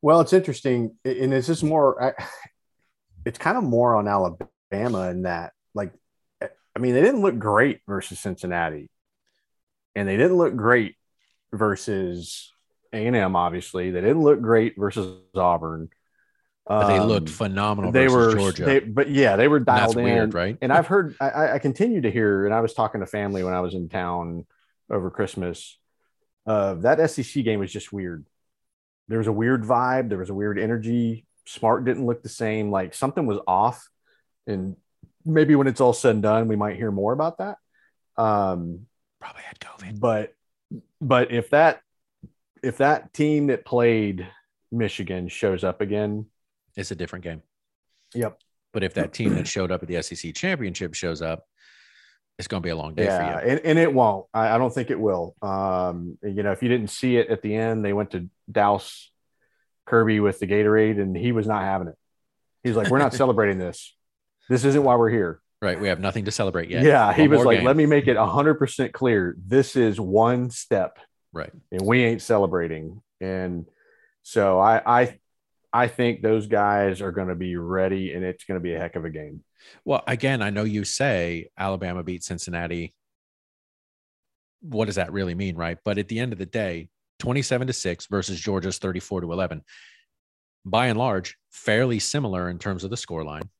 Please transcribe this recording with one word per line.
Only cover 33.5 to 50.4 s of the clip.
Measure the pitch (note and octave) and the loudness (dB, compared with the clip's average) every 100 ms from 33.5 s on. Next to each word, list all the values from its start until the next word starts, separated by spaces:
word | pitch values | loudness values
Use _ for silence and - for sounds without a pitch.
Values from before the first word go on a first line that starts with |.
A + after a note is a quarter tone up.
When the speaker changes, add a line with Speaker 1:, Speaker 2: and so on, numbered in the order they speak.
| F#2 A2+ - - _ _ _ _ _ - | 2 2 -2 -16 _ _ _ _ _ -8
Speaker 1:
And | G2+ F#2+ F#2 _ _ - _ D#3+ | -6 -6 -10 _ _ -20 _ 0
maybe | D#3 D3+ D3 | 2 6 4
when | C3+ | 4
it's | B2 | 4
all | B2+ | 2
said | B2 C3 | 4 2
and | A2 | 2
done, | G#2+ A2 A2+ | 2 2 0
we | G#2 | -2
might | G#2 F#2+ | -4 -4
hear | A2 | -6
more | G2 G2+ | -2 -2
about | C3 D#3 E3+ | 0 -2 -4
that. | G3 - _ _ _ _ _ - | -10 -12 _ _ _ _ _ -2
Um, | A2 G#2 G2 F2+ E2+ E2+ G#2+ _ _ _ | 0 2 0 -2 -6 -10 -16 _ _ _
Speaker 2:
Probably | - - | -20 -18
had | - - | -20 -20
covid. | - - F#2 G#2+ | -20 -18 -14 -4
Speaker 1:
but, | A#2+ A2 A2 _ _ _ _ - _ _ | 0 0 -4 _ _ _ _ -18 _ _
but | C#3+ B2+ B2 | 0 2 2
if | A#2+ A#2 | 0 2
that, | C#3+ D#3+ - _ _ _ _ - _ _ _ | 6 6 4 _ _ _ _ -20 _ _ _
if | C3 A#2 | -6 0
that | C#3 D3+ - | 2 2 -2
team | - D3+ D3+ C#3+ | -2 0 2 0
that | A#2+ - | -2 -2
played | B2 A#2+ A2+ G#2 F#2 F2+ - _ _ _ | 2 4 4 0 -4 -10 -16 _ _ _
Michigan | A#2 G#2+ - F#2+ F#2 F2 | -4 -4 -4 -8 -6 -8
shows | - G#2 F#2 | -2 -2 0
up | F#2 F2+ | -2 -4
again, | G#2 G#2 G#2 G#2 G#2+ _ _ _ _ - | -4 -2 -2 -4 -10 _ _ _ _ -12
Speaker 2:
It's | F#2+ | -10
a | E2+ | -8
different | E2+ F2+ | -10 -10
game. | F2 D#2+ _ _ _ _ _ _ _ B2 | -12 -12 _ _ _ _ _ _ _ -6
Speaker 1:
Yep. | A2 - _ _ _ | -6 -6 _ _ _
Speaker 2:
But | A2 | -6
if | F#2+ - | -4 -4
that | - | -6
team | - A2 G#2 | -2 -2 0
that | - | -2
showed | - F#2 | -4 -2
up | F2+ | -4
at | E2+ | -4
the | F2 | -6
S | D#2 | -6
E | E2+ | -10
C | E2+ | -10
championship | D#2 | -6